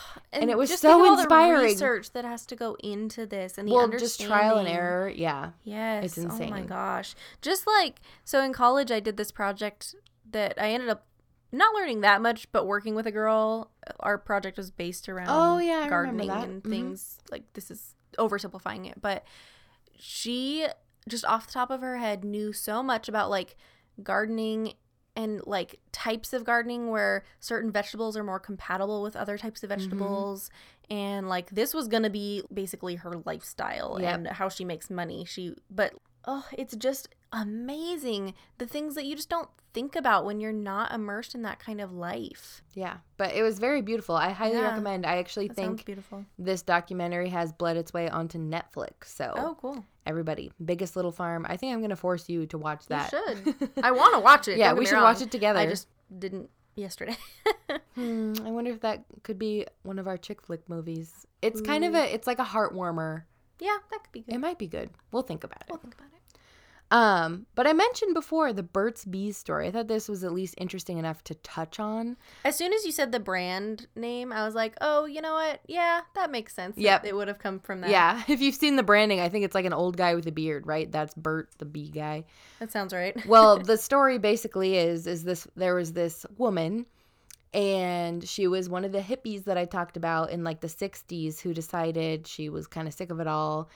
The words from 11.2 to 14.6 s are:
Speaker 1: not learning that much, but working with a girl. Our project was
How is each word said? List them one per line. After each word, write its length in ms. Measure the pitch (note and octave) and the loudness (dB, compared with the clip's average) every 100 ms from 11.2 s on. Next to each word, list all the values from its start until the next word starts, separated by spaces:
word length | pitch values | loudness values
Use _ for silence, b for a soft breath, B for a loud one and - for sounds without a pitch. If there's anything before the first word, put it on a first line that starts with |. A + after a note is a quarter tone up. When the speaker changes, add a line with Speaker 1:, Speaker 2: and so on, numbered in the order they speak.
| _ _ _ | _ _ _
Speaker 1:
not 220 | B3+ G#4+ | 4 4
learning 260 | G#4+ F4 A3 | 4 0 2
that 220 | G#3 G3+ | 6 6
much, 280 | A#3 A3+ - | 6 0 0
but 140 | A#3 F#3+ | 0 2
working 280 | G3+ A3 | 0 -2
with 120 | G#3+ A3 | -2 -2
a 60 | |
girl. 580 | G#3 G#3+ A3 A3 A3+ G#3+ _ - - | 0 2 4 4 0 -6 _ -20 -6
Our 160 | G#3 G3+ | -2 -2
project 400 | - G3+ F#3+ | 0 -2 -2
was 140 | F#3 | -10